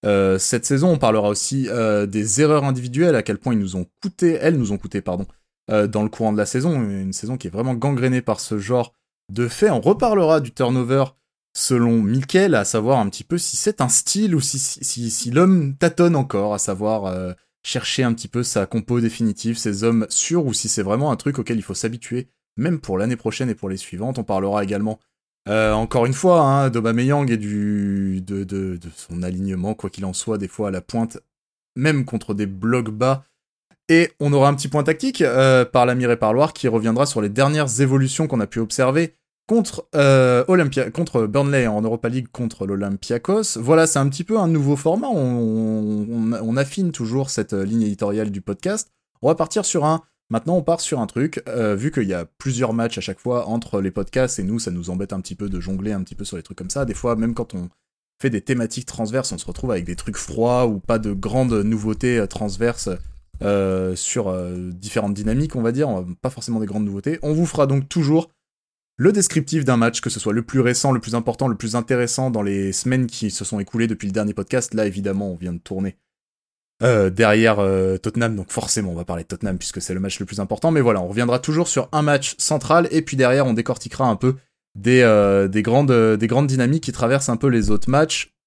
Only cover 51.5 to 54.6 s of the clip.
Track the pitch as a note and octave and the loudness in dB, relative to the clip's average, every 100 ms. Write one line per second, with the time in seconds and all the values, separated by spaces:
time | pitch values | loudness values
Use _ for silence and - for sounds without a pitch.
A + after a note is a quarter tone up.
51.5 | A#2 A2 G2+ C3 C#3+ G#2 F2+ E2+ _ C3+ | -2 0 0 -2 -2 -2 -2 -6 _ -6
52.5 | A#2+ B2 A2+ A#2 A2 F#2+ F#2+ - B2 G2 | -2 0 0 -2 -4 -8 -8 -4 -2 -2
53.5 | A#2 A2+ G#2 F#2+ F#2 G2 C3 B2+ - F#2+ | -4 -4 -2 -2 -4 -4 0 0 -2 -4
54.5 | A2+ | -4